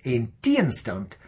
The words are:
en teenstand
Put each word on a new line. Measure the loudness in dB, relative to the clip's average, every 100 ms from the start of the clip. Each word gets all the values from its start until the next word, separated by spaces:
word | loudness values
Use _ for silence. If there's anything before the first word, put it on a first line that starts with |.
en | -2 0 -2 -2
teenstand | 2 4 2 0 -6 -6 -8 -14